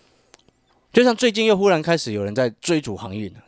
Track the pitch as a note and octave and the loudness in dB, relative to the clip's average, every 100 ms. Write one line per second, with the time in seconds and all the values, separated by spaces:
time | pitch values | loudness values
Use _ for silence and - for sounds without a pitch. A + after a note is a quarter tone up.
0 | _ _ _ - _ _ _ _ _ A3+ | _ _ _ -20 _ _ _ _ _ 2
1 | B3 A3+ B3 G#3+ A3 F#3+ G3 E3 D#3+ E3 | 2 2 0 0 0 2 4 2 0 -2
2 | A#2 G#2 G2+ A2 B2 - - D#3 B2 F#2 | -2 -4 -4 -2 -2 -2 -4 -2 -4 -10
3 | A2+ G#2 G2 F#2 | -10 -10 -10 -14